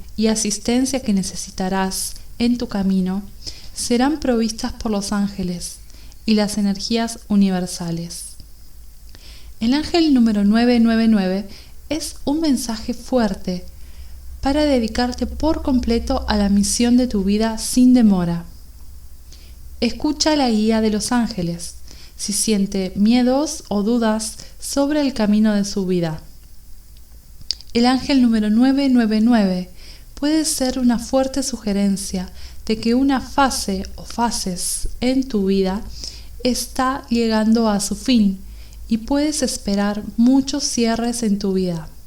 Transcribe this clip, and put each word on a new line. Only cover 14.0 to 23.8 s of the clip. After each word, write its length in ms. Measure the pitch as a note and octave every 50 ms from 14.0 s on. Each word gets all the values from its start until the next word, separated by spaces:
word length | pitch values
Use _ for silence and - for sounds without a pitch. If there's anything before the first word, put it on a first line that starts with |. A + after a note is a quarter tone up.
| - - - - - - - -
para 240 | - C4+ C#4 D4+ D4+
dedicarte 600 | D4 C#4 B3 A3+ A3 A3+ - B3 B3 B3 - B3+
por 360 | - - - C#4+ D#4 D#4+ D#4+
completo 640 | - D4 C4 B3 B3 A3+ A#3 A#3 A3+ - C4 - -
a 80 | - -
la 140 | G#3 G3+ G3
misión 480 | G3+ G3+ G3+ - - - A#3+ A#3+ A#3+
de 100 | B3 B3+
tu 160 | B3 A3 G3+ F#3
vida 340 | G3 G3+ G#3+ A3 A3+ A3
sin 360 | A3 - - - B3+ B3+ B3+ B3
demora. 500 | B3+ A3+ G#3 G3 F3+ F3 E3+ E3+ E3+ E3+ - - - - - - - - - - - - - - - - - - - - - - - - - - -
Escucha 560 | B3 A#3 - - - D4+ D4+ D4+ - D#4 D#4
la 140 | D4 C4+ A#3+
guía 320 | A3 G#3+ G#3+ A3 A3 A3
de 80 | A3 A3
los 240 | G#3+ G#3 G#3 - B3
ángeles 600 | A#3+ A3+ - - F#3+ E3+ E3+ E3+ E3+ - - - - - - - - - - -
si 160 | - - - G3
siente 580 | - - A3+ G#3+ G3 G3 F#3+ G3 F#3+ F#3+ F3+ -
miedos 680 | F#3 G#3 A3 A#3+ B3+ A#3+ B3 B3+ C#4 D4+ D4+ - - - -
o 140 | G3+ G3+